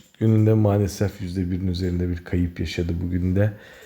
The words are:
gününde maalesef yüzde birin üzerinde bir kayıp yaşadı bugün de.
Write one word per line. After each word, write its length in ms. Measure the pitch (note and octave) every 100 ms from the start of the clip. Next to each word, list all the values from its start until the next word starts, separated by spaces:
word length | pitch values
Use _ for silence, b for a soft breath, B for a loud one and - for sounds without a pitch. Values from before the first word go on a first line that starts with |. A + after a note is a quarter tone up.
| - -
gününde 340 | A2+ A2 G#2+
maalesef 680 | A2 G#2 G2+ G2+ - G2+ -
yüzde 300 | F#2 F#2 F2+
birin 160 | F#2 F#2
üzerinde 420 | F2 F#2 F2 F2+
bir 140 | F2
kayıp 360 | - F2+ F2 -
yaşadı 340 | F2 - F2 E2+
bugün 340 | F2 F2+ F2+ F#2
de. 180 | G#2+ G#2 B B